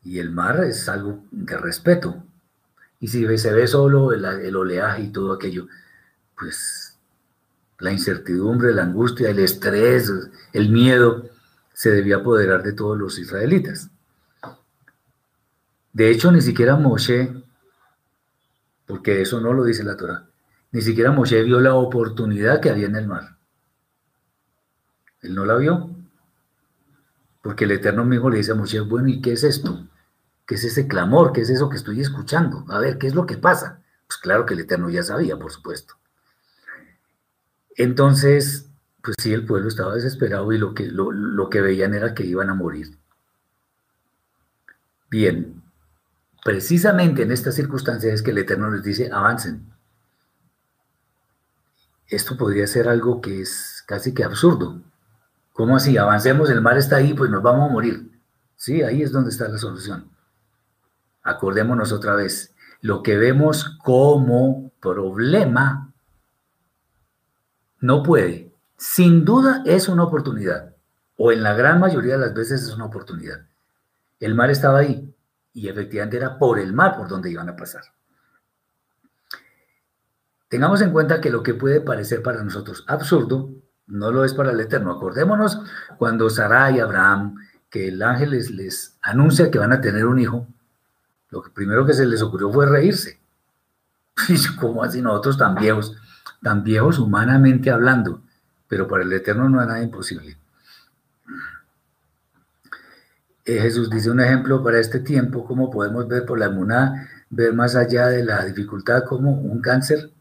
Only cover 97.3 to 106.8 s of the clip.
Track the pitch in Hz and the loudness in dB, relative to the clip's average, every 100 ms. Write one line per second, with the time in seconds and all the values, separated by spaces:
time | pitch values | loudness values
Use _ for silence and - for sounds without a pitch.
97.3 | 135 135 127 135 120 123 127 95 85 _ | 6 6 4 2 2 2 2 0 -6 _
98.3 | _ _ _ _ 98 95 95 92 95 101 | _ _ _ _ -4 -2 -2 -2 -2 -2
99.3 | 104 135 131 117 113 117 98 - 87 73 | 0 2 2 0 -4 -6 -8 -12 -12 -14
100.3 | 73 _ _ _ - _ _ _ _ _ | -20 _ _ _ -20 _ _ _ _ _
101.3 | - - - _ _ _ _ _ _ _ | -16 -16 -18 _ _ _ _ _ _ _
102.3 | _ _ _ _ - - _ _ _ _ | _ _ _ _ -20 -20 _ _ _ _
103.3 | _ - 117 113 120 113 110 110 123 127 | _ -4 0 0 0 -2 0 0 2 4
104.3 | 131 131 135 120 117 110 127 - 143 123 | 2 2 0 2 2 2 -2 0 0 0
105.3 | 123 - 127 131 107 101 113 113 123 120 | -4 -6 -2 -2 -2 -4 -4 -2 -2 -2
106.3 | 117 101 95 95 117 | -2 -2 -2 0 2